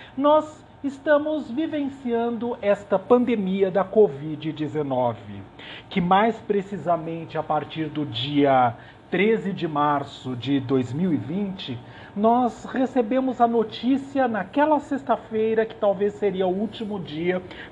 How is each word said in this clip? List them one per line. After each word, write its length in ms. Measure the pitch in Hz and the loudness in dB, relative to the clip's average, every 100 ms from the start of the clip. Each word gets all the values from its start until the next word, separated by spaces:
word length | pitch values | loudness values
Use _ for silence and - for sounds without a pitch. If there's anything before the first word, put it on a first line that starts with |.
| - - | -12 0
nós 480 | 294 311 302 - - - | 4 4 2 -10 -20 -10
estamos 640 | 277 - 311 294 302 311 226 | -8 -4 2 4 4 -4 -4
vivenciando 1080 | 240 320 311 269 - 240 233 240 233 240 - | -4 -2 -2 -4 -6 -4 -2 -2 -2 -4 -2
esta 340 | 202 202 - 190 | 0 0 0 -2
pandemia 760 | 190 247 247 226 185 190 190 | 4 4 4 0 0 2 2
da 100 | 185 | 2
covid 720 | 190 220 202 139 156 147 156 | 2 4 4 2 -8 -6 -6
dezenove, 920 | 147 151 151 139 127 120 107 107 101 95 - - - - | -4 -4 -4 -2 0 0 -2 -10 -16 -16 -18 -16 -18 -6
que 100 | 196 | -2
mais 380 | 175 190 226 220 | 4 4 4 0
precisamente 920 | - 202 190 190 156 165 160 165 160 156 | -2 -2 -2 -4 0 0 -2 -8 -6 -6
a 60 | |
partir 440 | 151 151 147 160 156 | -2 -2 -2 -6 -6
do 200 | 143 143 | -4 -6
dia 680 | 113 139 147 143 131 123 - - - - | -4 -2 2 6 6 4 0 -12 -20 -4
treze 420 | 180 214 220 190 | 0 2 2 -2
de 140 | 185 165 | -4 -4
março 720 | 147 147 143 - - 127 123 | 0 2 0 -2 -10 -8 -6
de 240 | 123 143 | 0 0
dois 320 | 120 135 117 | 2 0 0
mil 200 | 139 185 | -2 0
e 40 | 135 | 0
vinte, 600 | 117 185 202 185 - 120 - - - | -2 -4 -6 -6 -10 -12 -12 -20 -12
nós 520 | 202 220 240 247 - - | 0 2 4 2 -4 -8
recebemos 720 | - 254 254 214 254 262 240 | -4 0 0 0 0 0 2
a 60 | 233 | 4
notícia 840 | 233 220 - 240 269 - 269 247 | 4 0 -2 0 0 0 0 0
naquela 520 | 214 185 285 302 294 | 0 -2 2 4 2
sexta-feira 840 | - 269 269 214 - 220 220 220 | 0 -6 -2 -2 -2 -2 2 2
que 100 | 220 | 0
talvez 400 | - 202 190 202 | 0 0 2 0
seria 320 | 202 202 185 185 | 0 -2 0 0
o 60 | |
último 480 | 185 214 - 214 208 | 0 -2 -6 -8 -8
dia 400 | 143 151 175 180 - - - | -8 -4 -2 -2 -6 -14 -12